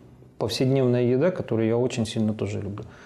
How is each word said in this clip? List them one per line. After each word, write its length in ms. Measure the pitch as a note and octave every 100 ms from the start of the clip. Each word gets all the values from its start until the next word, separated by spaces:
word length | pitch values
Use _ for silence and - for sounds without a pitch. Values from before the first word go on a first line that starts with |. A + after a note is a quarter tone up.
| - - - -
повседневная 680 | A#2 - B2+ C3+ B2+ B2
еда, 280 | B2 B2+ E3+
которую 360 | F3+ - A2+ A2+
я 100 | A#2
очень 280 | B2 - A2
сильно 280 | A2+ A2
тоже 280 | G#2+ G#2 G#2
люблю. 240 | G2 G#2 - -